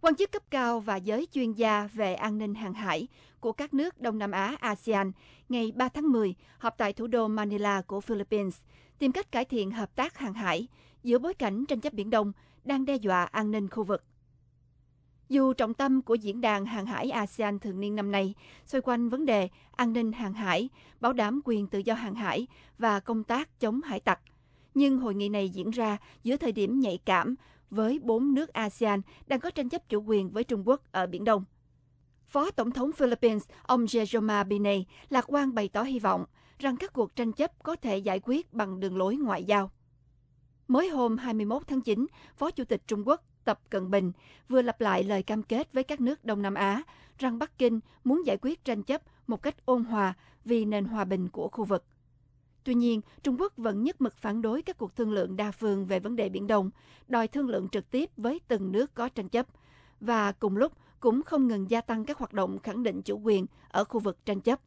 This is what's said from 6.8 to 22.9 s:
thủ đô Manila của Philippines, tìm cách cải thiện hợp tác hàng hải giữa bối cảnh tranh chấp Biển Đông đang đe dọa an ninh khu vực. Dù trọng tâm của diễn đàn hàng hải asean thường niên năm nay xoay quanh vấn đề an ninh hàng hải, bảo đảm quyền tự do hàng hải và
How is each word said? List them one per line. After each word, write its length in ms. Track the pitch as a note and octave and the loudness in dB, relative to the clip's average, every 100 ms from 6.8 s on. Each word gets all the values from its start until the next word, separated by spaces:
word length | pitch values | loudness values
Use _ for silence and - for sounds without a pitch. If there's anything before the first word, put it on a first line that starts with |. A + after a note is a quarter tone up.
| G#3+ | -2
thủ 140 | G3+ A3+ | -2 0
đô 220 | A#3+ A3 | 2 2
Manila 540 | G#3+ G#3 G3+ G#3 G3 | 0 -2 0 2 0
của 180 | F#3 G3 | -2 -8
Philippines, 560 | G#3 G#3+ G3 G#3+ G3 - _ - - _ | -4 -4 -2 -2 -2 -6 _ -20 -20 _
tìm 140 | C#4 | 0
cách 200 | D4+ G4+ | 0 -2
cải 120 | B3 | -4
thiện 260 | C4 B3 G3 | -2 -2 -2
hợp 260 | A3+ G#3 - | -4 -6 -2
tác 220 | C#4+ - | -4 -4
hàng 160 | B3+ | -8
hải 340 | G#3 G3 E3 A#3 _ - _ | -4 -2 -2 -4 _ -20 _
giữa 160 | A#3+ A#3+ | 2 2
bối 160 | D4+ | 2
cảnh 300 | G4 A#3 G3 C#4 | -2 -2 -2 -2
tranh 120 | B3+ | -2
chấp 120 | D4 | -4
Biển 180 | G#3+ G#3 | -6 0
Đông 220 | A3 G#3 G3 - _ | 2 0 -6 -18 _
đang 200 | A#3 C#4 | -4 -2
đe 120 | C4+ C#4 | 0 0
dọa 280 | G#3 F3+ | 2 2
an 260 | F3 G#3 G#3+ | 2 0 0
ninh 180 | G#3+ G3 | -2 -2
khu 160 | - | -4
vực. 200 | G3 G3+ _ _ _ _ _ _ _ _ _ _ _ _ _ | -2 -2 _ _ _ _ _ _ _ _ _ _ _ _ _
Dù 240 | C#4 C4 | 4 4
trọng 220 | B3+ A3+ | 4 0
tâm 280 | A#3 C4+ C4 | 0 2 2
của 120 | B3 | 4
diễn 260 | A#3 G#3 G#3+ | 0 0 -2
đàn 260 | A#3 G#3 G3+ | 0 0 -2
hàng 200 | A3+ G3+ | -4 -4
hải 240 | G3+ B3 | -4 -2
asean 480 | B3+ G#3 - G#3+ G3+ | -2 -4 -2 -2 -2
thường 220 | G3+ F#3 | -4 -4
niên 140 | G3+ G#3+ | -4 -2
năm 160 | G3+ | 0
nay 220 | G3+ F#3+ G3+ - - - | 0 0 -4 -18 -20 -4
xoay 160 | C4+ | -2
quanh 260 | B3+ A#3+ A#3+ | 0 0 0
vấn 180 | B3+ D4+ | 0 2
đề 220 | G#3+ F#3 - - - | 2 0 -6 -14 -2
an 160 | B3 | 0
ninh 200 | A3+ A3+ | 2 0
hàng 220 | A3+ G#3+ | -2 -6
hải, 340 | G#3+ G3+ F3 B3+ - - - | -4 0 0 -2 -8 -20 -2
bảo 120 | A#3 | 0
đảm 280 | B3 G#3 C4 | 2 0 0
quyền 220 | C4+ A3 G3+ | 0 0 0
tự 120 | G3+ | -2
do 160 | G3+ | -2
hàng 200 | A3 A3+ | -2 -2
hải 320 | G#3+ G3+ D#3+ B3+ - - _ | -4 -2 -2 -4 -12 -20 _
và 220 | A3+ | 0